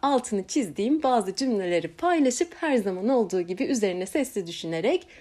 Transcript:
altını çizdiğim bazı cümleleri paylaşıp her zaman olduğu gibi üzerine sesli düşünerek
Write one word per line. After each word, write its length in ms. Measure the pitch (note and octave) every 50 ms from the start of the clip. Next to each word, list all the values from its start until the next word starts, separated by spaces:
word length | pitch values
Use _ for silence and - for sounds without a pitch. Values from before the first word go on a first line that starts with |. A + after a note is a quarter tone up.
altını 440 | - C#4 C#4 B3 - - G#3+ G3 F#3
çizdiğim 560 | - - D4+ A#3 E3 C#3 - G3+ B3 D4+ D#4
bazı 320 | D4+ C4 B3 A#3 F#3+ F#3+ F#3
cümleleri 540 | - C4+ C4 A3+ G3 F#3 F3+ F3 E3+ D#3+ D#3+
paylaşıp 680 | - - E4+ F4 F4 D#4+ C#4 B3+ B3 - F4 E4+ -
her 220 | - E4+ D#4 C4+
zaman 320 | A#3+ F#3+ G3 F#3 F3+ G3 A#3+
olduğu 320 | C#4 A#3+ G#3+ F3+ F#3 F#3
gibi 240 | F3 F3 F#3 G3+ C4
üzerine 420 | - C#4+ A#3 G#3 F#3+ F3 F#3 F3+
sesli 400 | - - D#4 C4 - - G3+ F3
düşünerek 600 | E3+ E3 - - E3 E3 D#3+ F3 B3 F4 F4+ - - - -